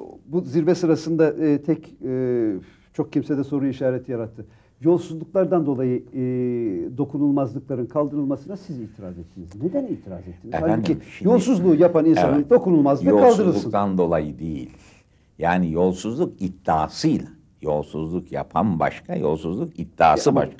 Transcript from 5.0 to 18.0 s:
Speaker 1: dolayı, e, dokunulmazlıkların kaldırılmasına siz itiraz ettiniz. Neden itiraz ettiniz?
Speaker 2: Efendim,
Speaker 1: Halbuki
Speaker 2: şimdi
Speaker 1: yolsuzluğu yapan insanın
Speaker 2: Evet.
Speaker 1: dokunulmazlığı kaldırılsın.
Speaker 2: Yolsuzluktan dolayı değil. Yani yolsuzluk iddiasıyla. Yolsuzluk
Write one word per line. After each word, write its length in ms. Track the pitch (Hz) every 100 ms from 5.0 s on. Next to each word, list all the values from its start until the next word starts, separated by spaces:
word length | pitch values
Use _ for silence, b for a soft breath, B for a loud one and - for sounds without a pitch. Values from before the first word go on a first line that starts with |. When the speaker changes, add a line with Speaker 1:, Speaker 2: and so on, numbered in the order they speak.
| 175 160 - 190 175 180 147
Speaker 1:
dolayı, 300 | 127 131 123 -
e, 60 | 135 127 127 123 120 117 90 - 127
dokunulmazlıkların 880 | 143 143 143 143 131 131 - 143 117
kaldırılmasına 720 | 151 147 143 139 135 - 190
siz 240 | - 131
itiraz 380 | 107 - 95 85
ettiniz. 300 | 82 - 80 101
Neden 240 | 160 285 254
itiraz 340 | 156 - 87
ettiniz? 340 | 90 82 -
Speaker 2:
Efendim, 160 | - 160
Speaker 1:
Halbuki 260 | 110 170 151 B
Speaker 2:
şimdi 220 | B 185
Speaker 1:
yolsuzluğu 420 | 240 240 208 180
yapan 320 | 151 175 165 160
insanın 280 | 160 170 147
Speaker 2:
Evet. 120 | 143
Speaker 1:
dokunulmazlığı 600 | 226 185 165 139 139 135
kaldırılsın. 340 | 208 240 202
Speaker 2:
Yolsuzluktan 540 | 190 101 92 104 101 92
dolayı 400 | 85 82 76 73
değil. 320 | 82 73 62 - b b b b b -
Yani 340 | 82 90 87
yolsuzluk 680 | 80 92 92 107 127 175 -
iddiasıyla. 840 | 92 - - 80 76 - 160 131 - - _ _
Yolsuzluk 720 | 76 76 73 76